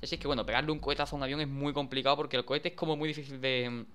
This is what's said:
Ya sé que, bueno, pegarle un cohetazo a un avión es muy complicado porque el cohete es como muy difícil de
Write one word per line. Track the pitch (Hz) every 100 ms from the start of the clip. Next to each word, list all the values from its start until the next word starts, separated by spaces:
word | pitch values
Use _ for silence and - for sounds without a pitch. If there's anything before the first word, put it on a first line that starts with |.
Ya | -
sé | 165
que, | 139
bueno, | 135
pegarle | 107 117 151
un | 151
cohetazo | 143 143 143
a | 147
un |
avión | 135 143
es | 147
muy | 139 143
complicado | 143 139 131 135 147
porque | 147 127
el |
cohete | 120 139 170
es |
como | 165 165 151
muy | 156
difícil | 151 139 135
de | 131 131 123 120 110